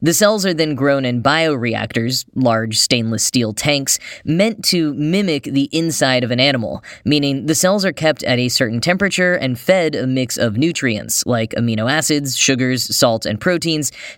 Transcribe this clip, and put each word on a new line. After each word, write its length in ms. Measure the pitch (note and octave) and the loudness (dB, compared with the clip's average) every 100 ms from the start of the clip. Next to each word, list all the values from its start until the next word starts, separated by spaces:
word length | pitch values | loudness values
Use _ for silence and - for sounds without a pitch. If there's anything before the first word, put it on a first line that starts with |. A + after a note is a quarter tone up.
The 120 | D#3 | 0
cells 320 | E3+ G#3 G#3+ | 4 4 2
are 80 | F#3+ | 0
then 220 | D#3+ D#3 | 0 0
grown 300 | C3+ C#3 C#3 | 0 0 0
in 180 | C3 B2 | 0 0
bioreactors, 1040 | C3+ D#3 D#3+ C#3 A#2 G#2+ G#2+ A#2+ A#2 B2+ - | 2 2 2 0 -2 -4 -4 -2 -2 -4 -6
large 440 | C3+ B2 A2+ A2+ A2 | -2 2 2 0 0
stainless 440 | - B2 A2+ A2 | 0 0 0 -2
steel 300 | - B2+ A2 | 0 0 0
tanks, 480 | G#2+ D3+ C#3+ C3+ - - - | -2 0 0 0 -4 -6 -10
meant 400 | - E3 A3 - | -2 0 0 0
to 280 | - F3 D3+ | -2 0 0
mimic 500 | C3+ D3+ F#3 G3 C#3+ | 0 0 0 0 -2
the 240 | - C#3 C#3 | -2 -2 0
inside 540 | D#3+ E3 C#3+ C3+ B2+ | 0 -2 0 2 2
of 80 | A#2+ | 2
an 80 | B2 | 2
animal, 420 | C#3 C3 G#2 C2 - - | 2 2 -2 -6 -12 -6
meaning 420 | A2 D3 C#3+ C#3 D3 | 0 2 2 -2 0
the 80 | |
cells 300 | D#3+ F#3 G3+ | 2 2 2
are 80 | F#3+ | 0
kept 320 | - D#3 D3 | 0 0 0
at 160 | - B2 | 0 0
a 80 | B2 | 2
certain 320 | - A#2+ A#2 | 0 0 0
temperature 540 | E3 F3+ G3 F3+ F3+ | 0 2 0 0 0
and 260 | F3+ C3 A#2+ | 0 -2 -2
fed 340 | - F#3+ D#3+ | 2 2 2
a 140 | C#3 C3 | -2 -2
mix 280 | C3 B2 - | 0 -2 0
of 200 | A#2 G#2+ | -2 2
nutrients, 640 | E3 D#3+ C3 G#2 A1+ - - | 0 0 -2 -2 -4 -4 0
like 280 | A#2+ A2+ - | 0 -2 0
amino 320 | A#2 A2 A#2 | 0 0 0
acids, 480 | D3+ D#3 D3 C#3 - | 0 2 0 -2 -2
sugars, 560 | - C3 B2+ B2+ - - | 0 2 0 -2 -2 2
salt, 280 | B2+ A2+ | 2 2
and 140 | - G#2+ | -2 -2
proteins, 540 | F#3 F3 E3 D#3 C#3 - - | 0 0 -2 -2 -4 -8 -16